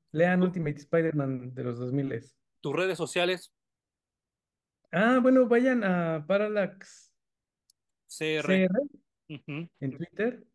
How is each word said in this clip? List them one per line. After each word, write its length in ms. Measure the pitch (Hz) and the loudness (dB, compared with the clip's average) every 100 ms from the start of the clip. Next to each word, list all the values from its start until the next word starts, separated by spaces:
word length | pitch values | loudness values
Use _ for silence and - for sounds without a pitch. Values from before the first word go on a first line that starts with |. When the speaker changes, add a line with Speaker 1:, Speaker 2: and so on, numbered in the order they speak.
| _ | _
Speaker 1:
Lean 280 | 151 175 180 | 2 2 4
Speaker 2:
¿Tú? 60 | 180 | 2
Speaker 1:
Ultimate 320 | 175 147 143 | 0 -4 -6
Spider-Man 760 | - 165 165 156 135 131 123 | -2 0 2 0 -2 -4 -8
de 100 | 127 | -8
los 160 | 123 120 | -6 -6
dos 120 | 123 | -4
miles. 460 | 139 135 117 - _ _ _ | -2 -2 -6 -12 _ _ _
Speaker 2:
¿Tus 120 | 143 151 | -4 -2
redes 220 | 190 170 | -2 -2
sociales? 560 | 156 180 175 180 - _ _ _ _ _ _ _ _ _ _ _ _ _ _ | -4 0 0 -2 -8 _ _ _ _ _ _ _ _ _ _ _ _ _ _
Speaker 1:
Ah, 280 | 165 226 254 | 0 2 4
bueno, 260 | 254 262 240 | 6 6 6
vayan 360 | 233 262 247 | 4 2 2
a 420 | 196 180 170 160 151 | 0 0 0 -2 0
Parallax 840 | 196 214 208 185 - - - _ _ _ _ _ _ _ _ _ _ - | 0 0 -2 -4 -6 -20 -20 _ _ _ _ _ _ _ _ _ _ -18
Speaker 2:
C 280 | - 156 156 | -8 -4 -2
R. 80 | 147 | 2
Speaker 1:
C 160 | 190 | 2
R 160 | 185 202 294 - _ _ - | 2 0 -4 -8 _ _ -16
Speaker 2:
Ujú. 400 | 143 - 147 170 - | -14 -10 -10 -10 -8
Speaker 1:
en 160 | 135 127 | -8 -8
Twitter. 500 | 170 - 226 - - | -12 -6 -6 -6 -16